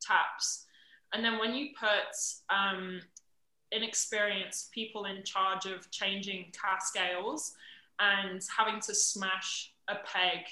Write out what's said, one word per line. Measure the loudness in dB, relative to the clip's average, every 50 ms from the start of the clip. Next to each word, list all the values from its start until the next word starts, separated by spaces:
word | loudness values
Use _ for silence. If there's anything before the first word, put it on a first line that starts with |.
taps. | 0 4 4 4 4 4 0 -2 -2 -2 -2 -6 -10 -16 -20 -20 -20 -20 -20 -20 _ _ -2
And | 0 2
then | 2 2 2
when | 2 0 0
you | 0 -2 -4 -6 0
put, | 2 4 4 4 2 0 -4 -4 -4 -4 -4 -6 -2 0 2
um, | 4 4 2 0 -2 -4 -6 -6 -8 -10 -14 _ -20 -20 _ _ _ _ _ _ _ _ _
inexperienced | -2 -2 -2 0 0 0 0 0 2 2 2 2 2 0 -2 -4 -6 -8 -8 -8 -6
people | -6 -6 -6 -6 -6 -4
in | -4 -6 -6 -8
charge | -2 2 2 4 4 2 0 -2
of | -4 -6 -8 -8 -10
changing | -6 -2 -2 -2 -2 -2 -2 -4 -6 -6 -8 -12 -10 -4
cask | -2 0 0 0 0 -2 0 0
ales | 0 2 0 0 -2 -2 -4 -4 -6 -6 -8 -12 -18 -20 -20 -20 -20 _ _ 2
and | 4 4 4 4 2 -2 -4 -6 -6 -2 2 2
having | 4 4 2 -2
to | -4 0 2
smash | 2 2 2 2 0 0 0 0 -2 -2 -4 -4 -6 -6 -10 -14 _ _ -6
a | -6
peg | -4 -4 -2 2 4 4 4 2 0 -4 -10